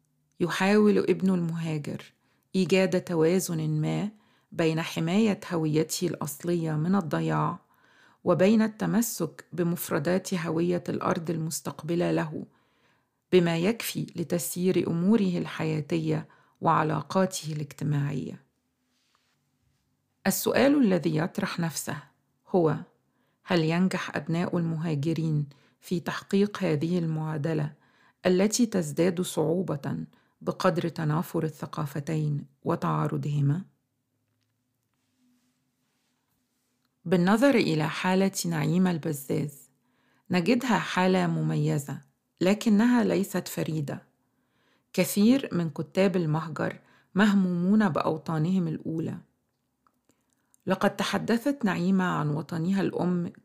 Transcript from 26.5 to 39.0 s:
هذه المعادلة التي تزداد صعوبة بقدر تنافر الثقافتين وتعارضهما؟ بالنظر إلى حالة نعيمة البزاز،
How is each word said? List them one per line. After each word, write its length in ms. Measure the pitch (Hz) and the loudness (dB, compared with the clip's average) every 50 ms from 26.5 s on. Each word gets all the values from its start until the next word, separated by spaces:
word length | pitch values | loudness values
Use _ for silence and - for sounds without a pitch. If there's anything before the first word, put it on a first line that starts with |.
| 208 - 185 | -2 -2 -2
هذه 360 | 170 156 143 160 165 180 180 | -2 0 0 0 0 0 0
المعادلة 760 | 165 160 160 156 156 156 160 156 139 165 160 156 147 151 - _ _ _ _ _ _ _ _ _ - | 0 -2 -2 -4 -4 -4 -4 -4 -2 -2 -2 -2 -2 -4 -6 _ _ _ _ _ _ _ _ _ 2
التي 400 | 185 185 180 196 214 - - 240 | 2 4 4 4 2 4 2 2
تزداد 560 | 226 - 185 165 151 139 165 165 190 170 175 | 2 2 -2 -2 -2 0 2 2 2 2 0
صعوبة 840 | 180 - - 170 156 151 165 185 180 156 156 147 - 143 165 165 - - _ _ _ _ _ _ | -4 -2 -2 -2 0 0 0 -2 -2 -4 -6 -6 -6 -6 -6 -6 -8 -12 _ _ _ _ _ _
بقدر 480 | - - - - - 185 170 175 170 165 | -8 -6 -4 0 0 0 0 0 -2 -4
تنافر 540 | - - 160 151 151 165 185 - - 165 156 | -4 -4 -2 -2 0 -2 -2 -2 -4 -4 -4
الثقافتين 1000 | 156 151 - 156 151 - 160 151 143 - 156 139 - 160 156 151 151 147 143 - - _ _ - | -4 -6 -10 -12 -10 -8 -8 -8 -6 -6 -8 -6 -4 -2 -2 -2 -2 -2 -4 -6 -10 _ _ -4
وتعارضهما؟ 1000 | 160 170 175 - 165 156 151 156 151 156 147 135 147 147 147 139 139 147 185 196 - _ _ _ _ _ _ _ _ _ _ _ _ _ _ _ _ _ _ _ _ _ _ _ _ _ _ _ _ _ 254 254 _ _ _ _ _ _ _ _ _ _ _ _ _ _ _ _ _ _ _ _ _ _ _ _ _ _ _ _ _ _ _ _ _ _ _ - | -4 -2 -2 -2 -2 0 0 -2 -2 -2 -4 -4 -2 0 0 2 2 0 -2 -4 -10 _ _ _ _ _ _ _ _ _ _ _ _ _ _ _ _ _ _ _ _ _ _ _ _ _ _ _ _ _ _ _ _ _ _ _ _ _ _ _ _ _ _ _ _ _ _ _ _ _ _ _ _ _ _ _ _ _ _ _ _ _ _ _ _ _ _ 0
بالنظر 500 | 170 185 175 175 185 214 220 262 285 269 | 2 2 4 6 4 6 6 6 6 6
إلى 340 | 220 - 156 156 151 151 156 | 4 2 2 0 0 0 -2
حالة 420 | - - - 185 190 190 190 196 196 - - | -4 -2 0 2 2 2 2 0 0 -2 -4
نعيمة 460 | 175 165 156 147 156 160 180 185 180 | -2 -2 0 0 2 2 2 2 2
البزاز، 800 | 175 160 | 0 -2